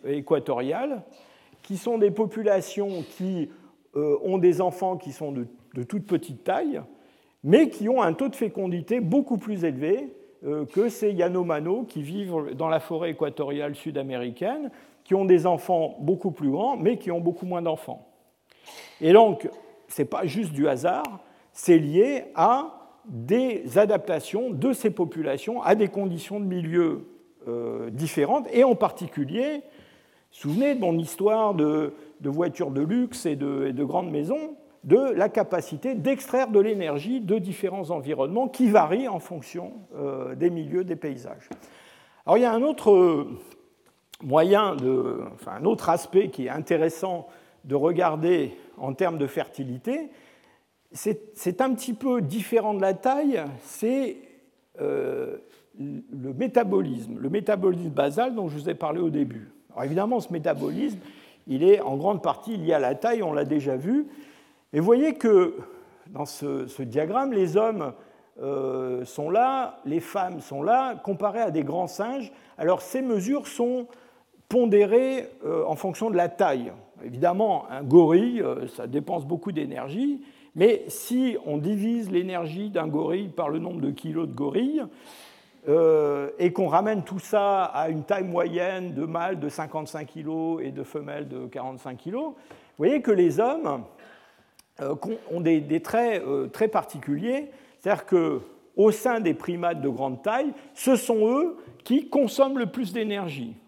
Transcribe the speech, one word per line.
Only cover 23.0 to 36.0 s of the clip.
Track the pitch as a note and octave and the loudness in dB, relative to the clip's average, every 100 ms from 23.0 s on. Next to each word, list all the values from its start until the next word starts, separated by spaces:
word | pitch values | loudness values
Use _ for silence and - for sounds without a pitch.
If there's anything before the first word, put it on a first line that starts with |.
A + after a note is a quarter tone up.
| A3+ | -14
des | A#2+ A#2+ A3+ C4 G#3 B2+ B2 | -10 0 2 2 -2 0 4
adaptations | G#3 G3 F#3 D#3+ - G#3 B3 | 4 2 0 -4 -2 -4 -4
de | D3 C4 | -2 0
ces | B3 G#3+ | 0 0
populations | F#3+ F3 D#3+ D3+ C#3 - A#3+ | 0 -2 -2 -4 -4 -4 -2
à | D#3+ | 2
des | G#3+ G3 | 4 4
conditions | G3+ F#3+ E3+ - G#3 | 0 -4 -6 -8 -6
de | F#3+ | -4
milieu, | F3+ D#3+ F3 E3 C#3+ - - _ _ - | -4 0 2 2 -2 -10 -20 _ _ -8
euh, | A#2+ A#2 A#2 A#2 | -6 -6 -6 -6
différentes, | B2+ D#3+ D#3+ C#3+ - - | -4 -4 0 2 0 2
et | A#3+ | 4
en | C4 A3+ | 6 4
particulier, | G3+ - F3+ - C#3 G#3 C#4 D4 - - - _ _ _ _ | 0 -2 -8 -6 -4 -2 -2 -4 -12 -20 -20 _ _ _ _
souvenez | - D3 F3+ C#4+ B3+ | -8 -4 0 2 2
de | |
mon | F3+ E3 | 0 0
histoire | D#3+ - G3+ A3 G#3+ F3+ | -2 0 2 4 2 2
de, | D3+ D#3 D3 - - - | 2 2 0 -6 -18 -8
de | C#3 | -4
voitures | D3 E3+ - D3+ | -2 -2 -2 -4
de | C3+ | -2
luxe | D#3+ A#3+ B3 - E3+ | 0 0 0 -2 -4
et | C#3 | -2
de, | C#3+ C#3 C#3 | -2 -2 -2
et | |
de | B2+ | -2
grandes | C#3+ F3 F3+ | -2 -2 -2
maisons, | D3 D#3 D4 D#4 D4 - _ | -4 -2 -4 -6 -12 -20 _
de | C3+ G#3+ C4+ | 6 6 6
la | F3+ G3+ | 2 2
capacité | G#3+ - F3 - D3+ C4 | 2 0 -2 -4 -6 -4
d'extraire | A#3 | 0